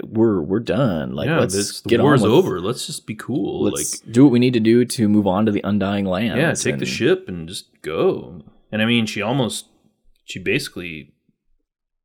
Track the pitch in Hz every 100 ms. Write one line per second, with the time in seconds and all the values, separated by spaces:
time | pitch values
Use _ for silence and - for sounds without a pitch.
0 | - 107 113 98 76 98 117 90 135 82
1 | 65 65 73 160 101 98 101 - - 117
2 | 135 139 107 131 185 90 92 127 - -
3 | - 107 - 131 156 - 107 71 - -
4 | - 117 139 120 127 123 110 120 123 -
5 | 104 107 98 92 107 101 - 101 98 101
6 | 98 90 113 117 160 113 123 135 127 -
7 | 120 180 - 90 80 95 - _ 76 82
8 | 180 160 62 87 - _ _ 107 110 120
9 | 110 - 101 139 113 - - _ _ _
10 | _ _ - - 92 113 - - 90 78
11 | 71 _ _ _ _ _ _ _ _ _